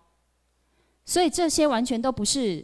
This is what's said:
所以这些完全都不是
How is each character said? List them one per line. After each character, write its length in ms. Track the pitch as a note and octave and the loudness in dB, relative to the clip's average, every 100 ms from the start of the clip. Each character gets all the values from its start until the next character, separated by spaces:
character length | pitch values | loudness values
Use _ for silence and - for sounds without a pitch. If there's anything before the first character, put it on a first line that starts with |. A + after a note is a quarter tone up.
| _ _ _ _ _ _ _ _ _ _ | _ _ _ _ _ _ _ _ _ _
所 160 | - E4+ | -4 0
以 80 | E4+ | 2
这 200 | - E4+ | 2 0
些 180 | D4+ D4+ | 2 2
完 180 | A3+ | 2
全 160 | B3 A3+ | 0 -2
都 120 | C4 | -2
不 120 | B3+ | -2
是 380 | G3+ C#4 A#3 E3 | -2 -2 -2 -4